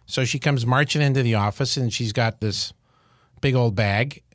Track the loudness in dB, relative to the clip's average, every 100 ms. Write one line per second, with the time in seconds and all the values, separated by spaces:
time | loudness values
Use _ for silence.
0 | -8 -4 -2 0 0 0 2 2 2 2
1 | 2 2 2 2 0 -2 -4 -2 -2 -2
2 | -4 0 -2 -2 -4 -4 -8 -12 _ _
3 | _ _ _ -4 0 2 2 2 0 0
4 | -2 -6 _